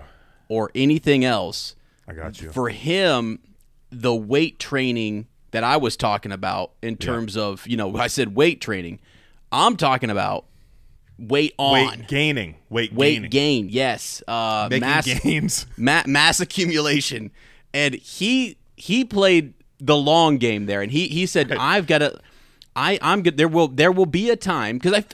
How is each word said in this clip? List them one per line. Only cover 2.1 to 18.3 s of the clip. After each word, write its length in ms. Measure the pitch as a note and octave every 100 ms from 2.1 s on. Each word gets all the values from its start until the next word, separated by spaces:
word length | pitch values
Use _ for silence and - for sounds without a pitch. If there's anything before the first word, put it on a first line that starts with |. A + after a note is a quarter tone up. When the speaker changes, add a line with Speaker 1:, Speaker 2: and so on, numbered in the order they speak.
Speaker 2:
got 260 | D#2+ D#2+ C#2+
you. 100 | D#2+
Speaker 1:
For 200 | B2+ A#2+
him, 720 | G#2+ C#3+ F#3 F#3 B2+ A2+ A2 _ _ _ _ _
the 240 | B2 B2
weight 440 | A#2 G#2 C#3 E3 -
training 680 | - C#3 B2+ A#2 G#2+ G#2 A2+ _ _
that 120 | A2+
I 120 | A#2 D3+
was 200 | B2 -
talking 360 | A2+ G2+ G#2
about 380 | G2 F#2+ F#2+ F2+ _
in 80 | A#2 A2
Speaker 2:
Yeah. 60 | -
Speaker 1:
terms 300 | A#2 A2 G#2
of, 300 | G#2 F#2+ -
you 100 | A#2
know, 180 | G2+ G#2+
I 100 | A#2+
said 280 | - A2
weight 260 | G2+ E3 -
training. 400 | - G2 E2+ G2 _ _ _ _ _
I'm 240 | - G#3 G3
talking 320 | D3 B2+ A#2+
about 360 | G2+ G2+ G2+ - _ _ - - - _ -
weight 360 | A2+ C#3 D3+ -
on. 140 | C#3
Speaker 2:
Weight 360 | C3+ C3+ A2 A2
gaining. 480 | C#3 D3+ C#3 F2 C#2+ _
Weight 240 | A2+ A2+
Speaker 1:
Weight 220 | A2 C#3+ C3+
Speaker 2:
gaining. 140 | F#2+
Speaker 1:
gain, 380 | C3 D3 B2+ F#2+
yes. 520 | A#2+ C3 G#2+ - - -
Uh, 420 | A#2 A2+ G#2+ G#2+
Speaker 2:
Making 100 | B2+ B2+
Speaker 1:
mass, 180 | D3+ C3+ A#2+
Speaker 2:
gains. 440 | D3 D3+ E3 - -
<laughs> 40 | -
Speaker 1:
ma-, 280 | B2 D#3+ C3+
mass 340 | C#3+ D#3+ -
accumulation. 880 | F3 - F3 D#3 D3 C#3+ - A#2+ G#2+ - - - _
And 200 | C#3+ C#3+ B2+
he, 600 | - - G3